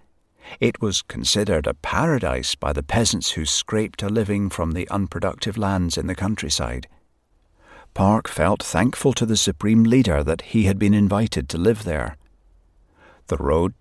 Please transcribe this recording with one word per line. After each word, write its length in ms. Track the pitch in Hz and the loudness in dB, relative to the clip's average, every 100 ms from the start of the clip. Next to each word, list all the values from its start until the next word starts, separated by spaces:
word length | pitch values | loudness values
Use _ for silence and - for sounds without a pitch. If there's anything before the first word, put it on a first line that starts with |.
| _ _ _ _ - - | _ _ _ _ -14 -2
It 220 | 120 - | -2 0
was 220 | 107 - | -2 -4
considered 640 | - - 62 104 104 82 73 | -6 -6 -2 0 2 0 0
a 80 | 62 | -4
paradise 800 | - 98 165 135 87 64 - - | -4 0 0 0 0 -2 -4 -4
by 180 | - | -4
the 100 | 71 | -4
peasants 480 | 71 110 113 92 - | -2 0 0 0 -4
who 140 | - - | -4 -4
scraped 560 | - - 110 110 - | -4 -2 -2 -4 -6
a 80 | 101 | -4
living 400 | 110 101 101 98 | -2 0 -2 -2
from 220 | - 82 | -2 -2
the 160 | 85 - | -2 -4
unproductive 680 | 98 92 - 95 - 113 107 | -4 -4 -4 -4 -4 -6 -2
lands 400 | 101 98 87 82 | 0 0 0 -2
in 100 | 80 | -4
the 80 | 90 | -4
countryside. 720 | 98 107 73 - 60 62 - _ _ _ _ _ _ _ - - - | -4 -4 -4 -4 -4 -6 -12 _ _ _ _ _ _ _ -20 -20 -10
Park 340 | - 98 110 - | 0 4 4 0
felt 360 | - 82 104 | 0 0 0
thankful 500 | - 82 120 - 135 | -2 0 0 2 0
to 120 | 120 113 | 0 0
the 120 | 107 | 0
supreme 460 | - - 104 113 | 0 0 4 6
leader 400 | 113 131 110 73 | 6 6 4 2
that 180 | 71 85 | 0 -2
he 220 | - 113 | 0 2
had 160 | 95 98 | 2 2
been 140 | 104 | 4
invited 560 | 104 101 101 110 - 67 | 4 4 2 0 -2 -4
to 80 | 80 | 0
live 260 | 98 107 | 2 2
there. 340 | 101 76 57 - _ _ _ _ _ _ _ _ - _ - | -2 -4 -4 -10 _ _ _ _ _ _ _ _ -20 _ -6
The 100 | 76 | -4
road 360 | 71 80 87 - | 0 2 0 -4